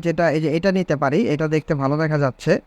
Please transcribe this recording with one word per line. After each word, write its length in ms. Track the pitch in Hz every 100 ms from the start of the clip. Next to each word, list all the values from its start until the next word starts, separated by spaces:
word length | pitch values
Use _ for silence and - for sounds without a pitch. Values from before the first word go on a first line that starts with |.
| 170
যেটা, 180 | 165 170 156
এই 40 |
যে 40 | 156 165
এটা 120 | 196 190
নিতে 160 | 175 143
পারি, 160 | 139 160 240
এটা 120 | 147 156
দেখতে 180 | 156 - 147
ভালো 120 | 135 151
দেখা 180 | 156 151
যাচ্ছে। 300 | 135 - 156 202